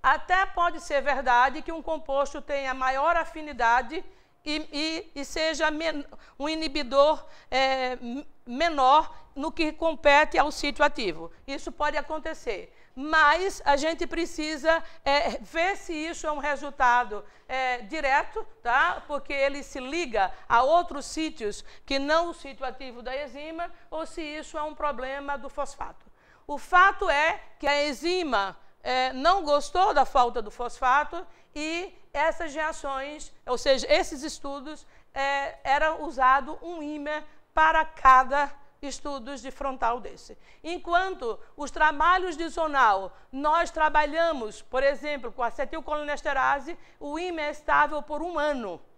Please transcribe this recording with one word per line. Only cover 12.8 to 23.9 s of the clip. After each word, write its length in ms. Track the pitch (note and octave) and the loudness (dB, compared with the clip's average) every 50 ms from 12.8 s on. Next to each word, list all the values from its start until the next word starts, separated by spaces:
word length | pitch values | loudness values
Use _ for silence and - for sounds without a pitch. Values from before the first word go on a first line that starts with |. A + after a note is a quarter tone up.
| - - _ | -20 -18 _
mas 680 | B3+ C4+ D4+ D#4+ D#4+ D#4 C#4+ D4+ E4+ F#4 G4 - - - | -10 -4 0 4 6 6 6 6 4 0 -4 -4 -2 2
a 100 | - C#4+ | 2 2
gente 280 | C#4+ C#4 D#4+ E4 - E4+ | 4 4 -2 -2 -2 -4
precisa, 800 | E4 - E4 E4 - - - D4+ D#4 D#4 C#4+ B3 D#4+ D#4+ E4 - - - - - | -4 -2 -4 -4 -4 -4 -6 -6 -6 -6 -2 2 2 2 2 0 -6 -14 -6 0
é, 360 | C#4 C#4 C#4+ - - G#3 - | 2 2 2 2 0 -4 -6
ver 360 | A3 - - E4 E4 F#4 G4+ | -10 -6 -2 0 0 0 0
se 160 | G4 - - E4 | -4 -6 -8 -6
isso 340 | D4+ D4+ E4 E4+ - - | -6 -6 -6 -8 -6 -4
é 40 | D#4 | -4
um 60 | D4+ | -4
resultado, 880 | D4 C4+ D4 C#4+ C#4 D4 C#4+ C4+ - C4+ B3 A#3+ B3 B3 G#3 G#3 G3+ - - - - _ | -2 -2 -4 -4 -4 -6 -10 0 2 4 6 6 4 2 0 -6 -10 -10 -14 -20 -20 _
é, 300 | - B3+ C4 C4 B3+ B3 A#3+ | -6 -4 -2 -2 -2 -2 -4
direto, 640 | A#3 G3 C4 D#4+ C#4+ C4+ C4 D4 E4+ - - A4 G#4 - - _ | -6 -8 -6 -2 0 2 2 2 0 -2 -6 -8 -8 -8 -12 _
tá? 400 | - A#3+ A#3+ C4+ D#4 F4 - C#4+ - | -4 0 2 4 2 2 0 -4 -8
Porque 260 | - D4 C#4 C#4 - D4 | -6 -6 -6 -6 -4 -2
ele 300 | C#4 C4+ C#4 C#4 C#4+ - | 0 0 0 0 -4 -10
se 160 | - - C#4 | -10 -10 -10
liga 520 | B3+ B3+ C#4+ E4+ F4 C4 A3 G#3+ F#3+ F3+ - - - | -8 -6 -4 -4 -4 -2 0 0 0 0 -2 -8 -2
a 140 | - - A#3 | 2 4 4
outros 440 | B3 C4+ D#4+ F4 F4 E4+ C4+ C#4+ - | 6 6 4 4 4 2 -6 -10 -10
sítios 580 | - - D4+ D#4+ D#4 D#4 - E4 G#3 G#3 - - - - - - | -8 -6 -4 -4 -4 -6 -6 -6 -6 -6 -6 -14 -16 -18 -18 -6
que 120 | - C#4 | -2 -2
não 320 | C4+ C#4 C#4+ D#4 E4 F4 E4+ | -2 2 2 2 2 2 0
o 40 | E4 | -6
sítio 320 | - - C#4 C4+ - C4+ | -10 -14 -16 -12 -8 -8
ativo 360 | B3+ B3+ - C#4 C4 A#3 A#3+ | -8 -8 -8 -12 -14 -14 -12
da 140 | A#3+ B3 B3 C#4 D4 | -10 -8 -8 -8 -8
enzima, 480 | C4+ A3 C#4+ D4 D#4 D#4+ E4 E4+ F4+ F4+ - - | -10 -12 -12 -12 -10 -8 -8 -8 -10 -10 -16 -16
ou 160 | - | -10